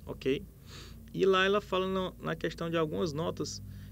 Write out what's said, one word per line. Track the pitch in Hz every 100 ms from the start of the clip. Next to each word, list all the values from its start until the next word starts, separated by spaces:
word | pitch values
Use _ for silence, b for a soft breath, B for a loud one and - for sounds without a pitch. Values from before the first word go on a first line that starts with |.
ok? | - 135 131 143 - - B B B B -
E | 165 190
lá | 190
ela | 190 208
fala | - 185 190
no, | 190 185 -
na | 151
questão | 160 170 160 170
de | 165
algumas | 156 180 185
notas | 143 175 - 147 - B B B